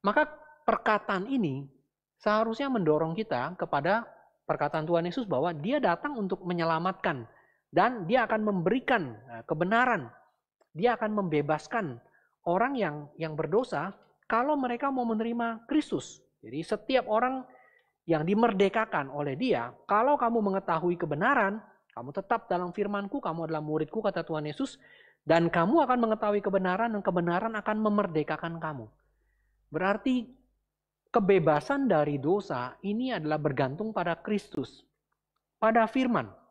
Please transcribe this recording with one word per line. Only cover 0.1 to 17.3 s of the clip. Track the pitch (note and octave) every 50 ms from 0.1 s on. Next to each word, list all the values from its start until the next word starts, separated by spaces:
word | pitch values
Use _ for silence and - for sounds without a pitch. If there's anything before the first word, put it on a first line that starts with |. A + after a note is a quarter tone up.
| G#3 D4+ D4+ D4+ - - - - - _ _
perkataan | - - - - A#3 G#3+ G#3 - - G3+ F#3 F#3+
ini | B3 C4+ C4 G#3 D3+ C3 C3+ C#3+ C#3 _ _ _ _ _ _ _ _ _
seharusnya | _ - G#3+ G#3 G#3+ A3 A3+ A3+ A3+ C#4 C#4
mendorong | C4 A3+ F3 D#3 D3+ D3+ D#3+ D#3+ D#3+
kita | G#3 A3 - C#3+ A#2+ B2+ D3+ F3+ -
kepada | F3+ - - C#3+ D3 E3+ G3 A3+ A3 - - - - _ _ _ _
perkataan | - D#3 C#3 D3 D3 - D#3+ D#3
Tuhan | D#3+ E3+ E3 E3+
Yesus | F3 F3 C#4 A#3+ G3
bahwa | D3+ B2 D3 F3 E3+
dia | D3 C#3+ G3+ C4+
datang | D4 B3+ F#3+ E3+ - - D4 D4
untuk | A#3+ G3+ F#3 F#3 - F3+
menyelamatkan | F3 F3 E3+ E3 E3 E3 D#3+ E3+ F#3 F#3+ - - F#3+ D#3 B2+ A2+ - - - _ _ _ _ _ _
dan | - E3 F#3+ A#3 B3+ A3+ F3
dia | D#3+ A3+ B3+ A3+ G#3+
akan | A3+ A3
memberikan, | G#3+ G#3+ G3+ F#3 D#3+ F#3 A3 C4 B3 - G3 G3 E3 B2+ A2+ G#2+ - -
eh, | A#2 A2+ -
kebenaran. | - E3 D3+ F3 F3+ A3 A#3 B3+ B3+ A#3 F3+ B2+ A#2 - - _ _ _ _ _ _ _ _ _ _
Dia | _ D3+ F#3+ A#3+ A#3
akan | A3 A3+ G#3+ G#3+ G#3 G3
membebaskan | F3 D#3 D3 D3 D3 D#3 - - - - A#3 G3+ D3+ B2 A#2 _ _ _ _ _ _ _ _ _
orang | F3 F3 F#3 A3+ C4 C#4+
yang, | B3+ G3+ D#3+ D3 D3+ D3 C#3+ - -
yang | D#3+ D#3+ D#3
berdosa | D3 D#3+ D3+ E3 A3 C4 - - C#3+ D#3 F#3+ F#3+ - _ _ _ _ _
kalau | _ A3+ A3+ B3 C#4+ D4+
mereka | C#4+ B3+ B3 A#3+ A#3+ C#4 C#4
mau | C4+ B3+ B3
menerima | A3+ A3+ G#3+ A3+ A#3 A#3+ A#3 A#3 A#3 A3+ A3+ -
Kristus. | - C4 D#4 D4 - - - - - - - _ _ _ _
Jadi | - A2 A#2+ D3 E3
setiap | - A3 G#3 - - C4+ B3+ - -
orang | G#3+ A3 A#3 B3+